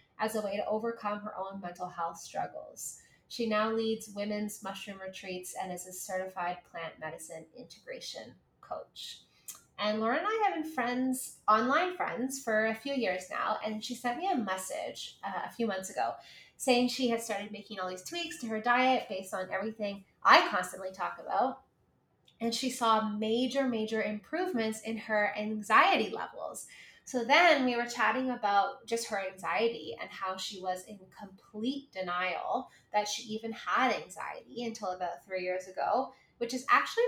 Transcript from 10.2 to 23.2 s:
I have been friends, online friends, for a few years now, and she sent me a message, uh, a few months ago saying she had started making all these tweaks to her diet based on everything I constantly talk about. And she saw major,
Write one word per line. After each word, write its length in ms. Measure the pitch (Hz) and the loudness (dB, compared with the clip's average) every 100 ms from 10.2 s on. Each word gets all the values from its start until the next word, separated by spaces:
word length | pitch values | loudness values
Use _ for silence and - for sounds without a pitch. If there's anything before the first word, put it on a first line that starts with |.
| 381 | 0
I 160 | 440 403 | 2 2
have 180 | 330 | 2
been 80 | 311 | -2
friends, 680 | - 240 247 262 254 - - - | -2 0 2 0 0 -4 -2 4
online 500 | 214 240 294 359 359 | 6 6 4 2 0
friends, 440 | - 170 262 - | -4 -2 -2 -2
for 260 | - 214 220 | 0 2 2
a 80 | 214 | 0
few 180 | 277 | -2
years 300 | 277 208 185 - | 0 0 0 -4
now, 280 | - - 208 220 | -2 0 0 -2
and 180 | 214 | -4
she 120 | - 240 | -6 -4
sent 240 | 247 254 | -2 0
me 100 | 381 | 2
a 60 | 311 | 2
message, 800 | 202 190 - - - - - - | 2 -2 -4 -6 -6 -8 -12 -10
uh, 180 | 202 185 - | -6 -4 -6
a 60 | |
few 160 | - 226 | -2 -2
months 220 | 190 - | -2 -4
ago 220 | - 117 - - - - - | -2 -2 -2 -10 -20 -20 -2
saying 320 | - 240 247 | 4 4 4
she 220 | - 247 | 2 2
had 120 | 226 | 0
started 300 | - 202 208 | 0 -4 -4
making 280 | 214 - 202 | -10 -10 -6
all 100 | 185 | -6
these 140 | 185 | -6
tweaks 360 | - 339 320 320 | -8 -8 -8 -6
to 80 | 226 | -4
her 140 | 220 | 0
diet 460 | 226 247 254 254 - | 4 6 6 4 2
based 240 | 190 - | -6 -6
on 160 | 190 185 | -6 -2
everything 540 | 185 220 220 208 202 - _ | -2 -2 -4 -6 -6 -12 _
I 240 | 196 294 370 | 8 8 8
constantly 420 | 196 180 - 185 | 2 -2 -6 -8
talk 240 | 190 175 180 | -4 -6 -6
about. 400 | - 190 254 - _ _ _ _ _ _ _ _ | -2 2 2 0 _ _ _ _ _ _ _ _
And 160 | 233 226 | -2 0
she 140 | 262 | -2
saw 400 | - 226 220 214 | 2 4 4 4
major, 580 | 208 | 0